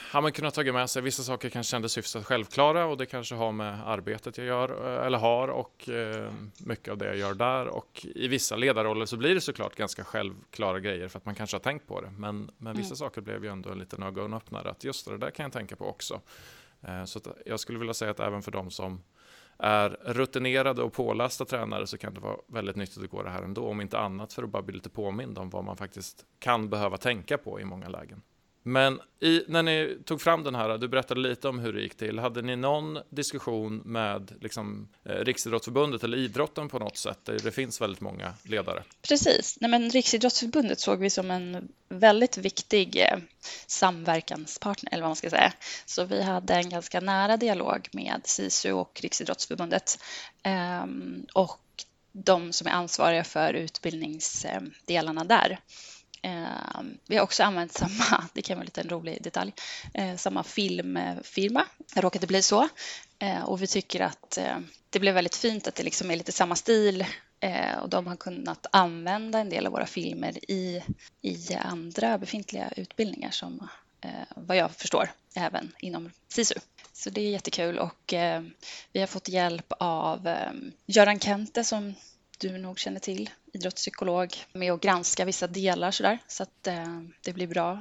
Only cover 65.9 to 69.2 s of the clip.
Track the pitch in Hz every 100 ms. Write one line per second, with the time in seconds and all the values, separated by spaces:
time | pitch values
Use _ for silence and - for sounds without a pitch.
65.9 | - 185 165 175 - 180 175 - 220 208
66.9 | 185 185 - - - 196 175 - - 180
67.9 | 180 175 180 - 180 170 - - 196 180
68.9 | 170 170 202